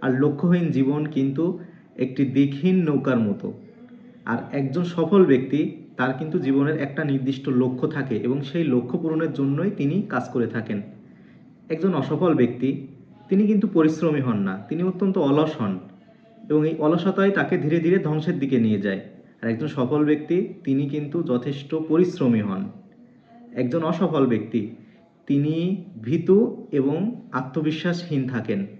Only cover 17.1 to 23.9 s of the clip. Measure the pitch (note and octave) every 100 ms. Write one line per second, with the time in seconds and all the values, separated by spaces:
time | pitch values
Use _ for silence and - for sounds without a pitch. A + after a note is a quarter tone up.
17.1 | F#3 G3 G3 - F3+ C#3+ E3+ E3 F#3+ D#3
18.1 | D#3 D#3+ C#3+ C3+ B2+ A2 G#2+ G2+ F#2+ -
19.1 | - - _ A#2 A2+ D3+ C#3 A#2+ D3+ D3+
20.1 | D3+ - E3+ A3 - - C3+ C#3 D3+ D3
21.1 | E3+ D#3+ B2+ D3 C3+ - D#3+ D#3+ D#3+ F3+
22.1 | - C3+ A2+ G#2 F#2+ G2 - - - -
23.1 | - _ - - - B2+ E3+ D#3+